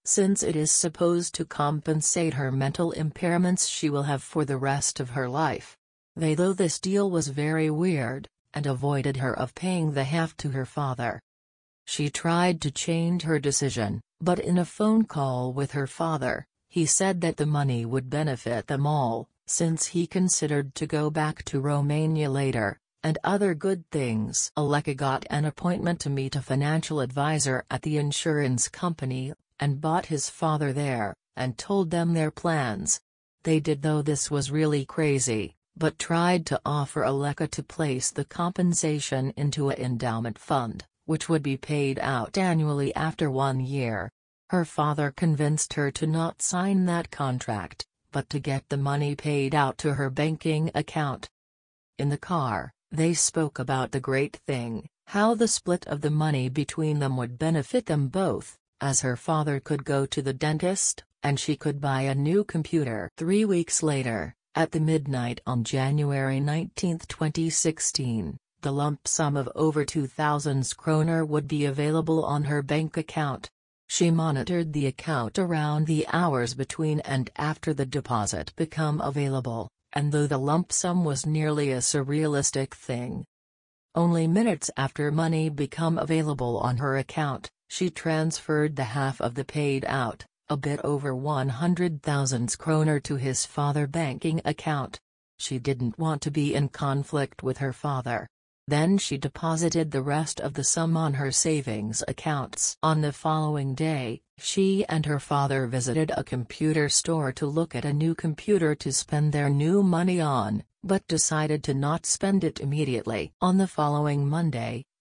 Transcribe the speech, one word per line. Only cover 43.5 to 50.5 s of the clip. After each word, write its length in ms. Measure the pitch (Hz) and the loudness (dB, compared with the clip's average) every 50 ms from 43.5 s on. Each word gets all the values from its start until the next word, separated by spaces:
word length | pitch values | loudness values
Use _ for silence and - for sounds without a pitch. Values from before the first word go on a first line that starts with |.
| 131 131 | 2 0
year. 500 | 131 127 139 139 127 117 110 98 87 - - _ _ _ _ _ _ - | -2 -2 -2 -2 -2 -2 -2 -4 -6 -8 -10 _ _ _ _ _ _ 0
Her 160 | - 180 165 | 0 0 0
father 440 | - - - 151 151 147 151 147 143 | 0 0 0 0 2 2 0 0 -2
convinced 640 | 139 - 180 165 151 139 151 147 156 151 - - | 0 0 2 2 2 4 2 2 2 0 -2 -2
her 180 | - 151 147 139 | -2 0 0 0
to 140 | - - 165 | 0 0 0
not 360 | 156 156 165 165 170 - - | 0 0 0 0 -2 -4 -4
sign 420 | - - 185 180 185 196 196 190 185 | -4 -2 0 0 2 2 4 4 4
that 260 | 175 170 170 165 - | 2 2 0 -2 -4
contract, 760 | - - 143 131 127 123 - - 110 101 85 - - - - - _ _ _ _ | -4 -4 -2 -2 -2 -2 -2 -4 -4 -4 -6 -8 -12 -14 -16 -16 _ _ _ _
but 160 | - 143 127 - | -4 -4 -4 -2
to 120 | - 143 | -4 -4
get 280 | - 143 135 135 - - | -2 -2 -4 -4 -4 -2
the 80 | 147 | -2
money 380 | 139 139 143 139 143 147 143 143 | 0 0 0 0 0 0 0 -2
paid 400 | - - 151 147 143 135 135 160 | -2 -2 0 0 2 2 2 4
out 240 | 147 143 131 131 - | 4 4 2 0 0
to 160 | - 151 139 | -2 0 0
her 160 | 139 139 135 | 0 0 -2
banking 600 | 131 143 147 160 156 147 - 165 | 0 0 0 0 -2 -2 0 0